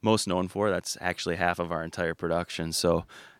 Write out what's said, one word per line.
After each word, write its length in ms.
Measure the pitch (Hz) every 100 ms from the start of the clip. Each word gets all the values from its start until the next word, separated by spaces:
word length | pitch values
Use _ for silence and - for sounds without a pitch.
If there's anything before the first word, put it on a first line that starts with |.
most 260 | 110 110 -
known 220 | 90 92
for. 220 | 98 104
That's 260 | 90 - -
actually 360 | 90 90 - 85
half 220 | 87 87
of 120 | 87
our 120 | 82
entire 300 | 82 - 85
production. 580 | 82 85 82 85 - 82
So 320 | 80 87 85 90 - -